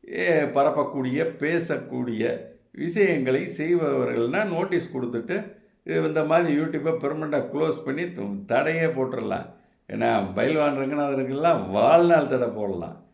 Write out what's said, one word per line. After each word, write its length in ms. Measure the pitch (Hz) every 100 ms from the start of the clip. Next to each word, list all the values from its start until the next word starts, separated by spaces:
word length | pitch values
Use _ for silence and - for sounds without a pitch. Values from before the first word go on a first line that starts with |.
| -
ஏ, 280 | - 180 156
பரப்பக்கூடிய, 840 | 143 135 147 147 135 135 127 139 165 -
பேசக்கூடிய 1000 | 147 170 - 135 127 127 120 110 117 120 - - _
விஷயங்களை 760 | - 170 170 190 139 127 135 185 -
செய்பவர்கள்னா 880 | 160 175 151 135 123 120 120 180
நோட்டீஸ் 520 | 214 165 190 175 - 131
கொடுத்துட்டு, 560 | 120 117 - 190 - - _ _
இது 200 | - 165
இந்த 200 | 156 156
மாதிரி 360 | 151 165 170 147
YouTube-ஐ 320 | 160 151 156
பெர்மனெண்ட்டாக 560 | 165 143 156 156 147 -
க்ளோஸ் 320 | 139 160 139
பண்ணி 180 | 135 143
து-, 420 | 175 175 101 101
தடையே 400 | - 120 147 165
போட்டுடலாம். 640 | 160 135 131 120 107 90 - - _ _ -
ஏன்னா 380 | 104 117 113 95 95
பயில்வான் 400 | 127 156 147 135
ரங்கநாதனுக்கெல்லாம் 920 | 135 147 143 139 127 135 165 147 95
வாழ்நாள் 580 | 98 120 170 175 165 135
தடை 200 | 131 117
போடலாம். 560 | 107 104 87 82 - _